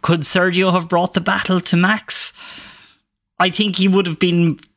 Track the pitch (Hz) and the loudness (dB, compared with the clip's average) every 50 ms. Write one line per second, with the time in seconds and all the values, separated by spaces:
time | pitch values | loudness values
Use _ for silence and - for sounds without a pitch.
0 | - - 170 165 143 - - 185 180 185 175 185 190 185 175 180 170 165 180 170 | -2 0 0 0 0 -2 0 0 0 0 2 2 2 2 2 0 -2 0 -2 0
1 | 180 180 - 185 170 208 185 175 - - 185 180 - - - 170 180 190 214 214 | 0 0 -2 -2 -2 -2 -2 -2 -2 -2 -2 -2 0 0 0 2 2 2 0 -2
2 | - - - - - - - - - - - - - - - - - _ _ _ | -2 -6 -4 -4 -4 -6 -8 -14 -20 -20 -20 -20 -20 -20 -20 -20 -20 _ _ _
3 | _ _ _ _ _ _ _ - 180 185 170 - 214 208 180 190 190 196 185 196 | _ _ _ _ _ _ _ -2 -2 -2 0 0 -2 -2 0 0 2 2 4 2
4 | 185 175 156 - 185 180 170 170 170 165 143 - - _ _ | 2 0 -2 0 0 2 2 2 2 2 0 -2 -10 _ _